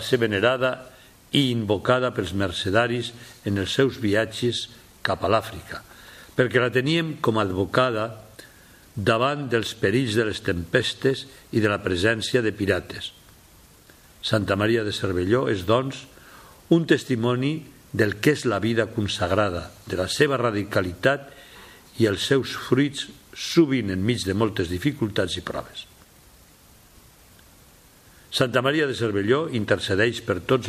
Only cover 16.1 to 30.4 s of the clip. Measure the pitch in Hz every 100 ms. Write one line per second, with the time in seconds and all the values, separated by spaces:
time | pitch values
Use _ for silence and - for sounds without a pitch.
16.1 | - - - - - - 170 165 139 -
17.1 | 120 117 123 139 160 - - - - 110
18.1 | 98 147 143 123 101 107 113 110 - 101
19.1 | - 87 95 104 87 - - - 87 92
20.1 | - 147 135 120 104 98 107 90 90 131
21.1 | 139 - - - - - - - - 110
22.1 | 98 - 139 120 - - 127 143 139 -
23.1 | - - - - - 151 131 101 95 104
24.1 | 117 92 95 110 104 85 90 147 139 110
25.1 | 101 95 - - - - - - - -
26.1 | - - - - - - - - - -
27.1 | - - - - - - - - - -
28.1 | - - - 131 123 131 156 143 107 113
29.1 | 101 101 139 165 127 101 92 - 98 117
30.1 | 113 - 90